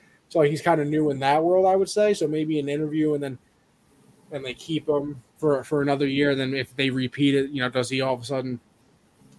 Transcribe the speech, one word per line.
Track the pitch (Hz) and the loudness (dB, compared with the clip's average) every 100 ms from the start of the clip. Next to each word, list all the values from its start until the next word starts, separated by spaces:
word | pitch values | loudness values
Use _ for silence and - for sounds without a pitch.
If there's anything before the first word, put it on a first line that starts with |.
| _ _ _ | _ _ _
So, | 170 | 2
like, | 147 | 2
he's | 156 | 2
kind | 175 160 | 2 2
of | 147 | 2
new | 151 151 | 0 0
in | 139 | 0
that | 135 151 | 2 2
world, | 165 185 190 | 4 4 4
I | 190 | 4
would | 190 | 0
say. | - 208 | 2 2
So | 208 156 | 2 0
maybe | 156 156 156 | -2 -2 -2
an | 139 | -2
interview | 147 156 151 156 | -2 -2 0 0
and | 147 | 0
then, | 139 127 _ _ _ _ _ _ _ _ _ | -4 -8 _ _ _ _ _ _ _ _ _
and | 143 | -12
they | 131 | -10
keep | 127 - 156 143 | -12 -6 -6 0
him | 147 147 139 - _ | -2 -2 -10 -16 _
for, | 156 139 | 0 0
for | 123 147 | 0 -2
another | 143 139 143 | 0 0 0
year. | 135 143 | 2 2
And | 135 | 2
then | 131 | -2
if | 135 127 | -4 -6
they | - 135 | -2 -2
repeat | 131 127 - 143 | 0 -4 0 2
it, | 139 139 | 2 0
you | 147 | -2
know, | 127 | -2
does | 127 117 | 0 -2
he | 131 | -2
all | 131 | -2
of | 123 | -4
a | |
sudden, | 120 135 127 123 - _ _ _ _ _ - | -4 -6 -4 -8 -10 _ _ _ _ _ -20